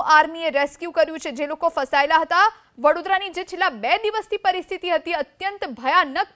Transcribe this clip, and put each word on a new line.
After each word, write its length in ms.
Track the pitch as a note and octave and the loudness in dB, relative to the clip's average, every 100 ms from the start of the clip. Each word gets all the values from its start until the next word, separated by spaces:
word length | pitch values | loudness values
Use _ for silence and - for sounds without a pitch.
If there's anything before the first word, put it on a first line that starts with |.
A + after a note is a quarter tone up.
| - | 4
આર્મીએ 440 | D4+ D#4 E4 D#4+ | 6 4 0 -2
રેસ્ક્યુ 420 | C#4 C#4+ - E4+ | -2 -2 -6 -4
કર્યું 280 | E4 D#4 D#4+ | 0 0 -2
છે, 120 | D#4+ | -8
જે 160 | B3 D4 | -6 -6
લોકો 220 | D4+ E4+ | -2 -2
ફસાયેલા 480 | D#4+ C4 C#4+ C#4+ D#4+ | -2 0 0 2 2
હતા. 340 | D#4+ F4 G#4+ - _ - | 2 4 2 0 _ 0
વડોદરાની 500 | C#4 E4 F4+ F#4+ G4 | 2 2 0 -2 -2
જે 140 | E4+ | -8
છેલ્લા 260 | F#4 F4 F#4 | -8 -2 -2
બે 280 | A3+ A3+ G4 | -2 0 0
દિવસથી 400 | G#4+ A4 - G#4 | 0 -4 -4 -2
પરિસ્થિતિ 520 | F#4+ F#4 - F#4 F4+ | -2 -2 -4 -8 -2
હતી, 220 | D#4+ E4+ | -2 -2
અત્યંત 540 | D#4+ C#4 - F#4+ G4+ F4+ | -6 -6 -8 -10 -8 -10
ભયાનક 600 | A#3 C4 F4 D4 D4+ G4+ | -6 0 2 2 -2 -4